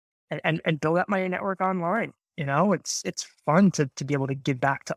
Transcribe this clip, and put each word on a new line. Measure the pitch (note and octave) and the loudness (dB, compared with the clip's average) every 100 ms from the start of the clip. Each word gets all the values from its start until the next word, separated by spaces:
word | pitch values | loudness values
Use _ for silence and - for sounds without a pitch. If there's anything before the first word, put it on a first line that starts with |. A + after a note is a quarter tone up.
| _ _ _ D3+ | _ _ _ -4
and, | E3 D#3+ - | -2 0 -2
and | D#3 | 0
build | D#3 F3 | 2 2
up | - | 0
my | F#3+ F#3 | -2 -2
network | F3+ G3 F#3 | -4 -4 -2
online. | F#3+ F#3 E3+ A3 - - _ - | -2 0 -2 -2 -4 -10 _ -8
You | C#3 | -2
know, | C#3+ G3+ | 2 2
it's, | D#3+ - - F#3+ | 2 -2 -6 -6
it's | - - _ - | -8 -14 _ 2
fun | E3 G3 | 6 6
to, | - C#3 - | 4 -2 -4
to | C#3 | -4
be | |
able | C#3+ C#3 | -2 -2
to | C3+ | -4
give | D3 B2+ | -4 0
back | C#3 C3+ | 0 -2
to | - | -6